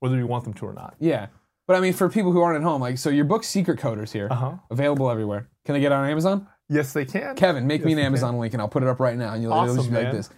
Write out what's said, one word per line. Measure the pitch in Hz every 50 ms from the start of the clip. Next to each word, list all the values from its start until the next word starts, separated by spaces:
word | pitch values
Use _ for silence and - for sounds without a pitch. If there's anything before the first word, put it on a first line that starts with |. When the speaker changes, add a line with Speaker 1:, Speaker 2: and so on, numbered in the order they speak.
Speaker 1:
whether | 135 127 131
you | 127 123
want | 117 123 120
them | - 113 101
to | - -
or | 98
not. | 98 - - - - -
Speaker 2:
Yeah. | 151 165 143 113 101 - - _ _ _ _ _ - -
But | 185
I | 185
mean, | 185 185
for | 180 - 190 175
people | - 226 196 180
who | 175 175
aren't | 170 170 160
at | 147 156
home, | 170 156 135
like, | 127 123 127 127
so | - 156
your | 139 143 151
book, | 143 202 220 -
Secret | - - 196 175 - 151 -
Coders | - 120 113 107 107 -
here, | - 107 101 110
Speaker 1:
Uh-huh. | 127 120 127 131 170 185 _ -
Speaker 2:
available | 123 127 139 147 147 139 135 123
everywhere. | 117 110 110 104 101 104 127 - _ _ -
Can | - 143
they | 143
get | 139 143
it | 139
on | 139 135 139
Amazon? | 151 156 160 190 196 202 196 - _ _ _ -
Speaker 1:
Yes, | 147 151 143 135
they | - 151 139
can. | 131 - 196 277 277 262
Speaker 2:
Kevin, | - 190 180 160 131 120
make | 139 151 151
Speaker 1:
Yes, | 156
Speaker 2:
me | 160
an | 156
Speaker 1:
they | 151
can. | 143 135
Speaker 2:
Amazon | 135 127 127 120 120 120
link, | 117 113
and | 120 117
I'll | 104 104
put | - 143
it | 127 131
up | 127 -
right | 131 123 117
now, | 123 120 107
and | 110 113
you'll, | 113 113
you'll | - 156
Speaker 1:
Awesome, | - 123 123
Speaker 2:
just | 135 131 117
be | 120
like | 113 117
Speaker 1:
man. | 120 113
Speaker 2:
this. | 104 - - -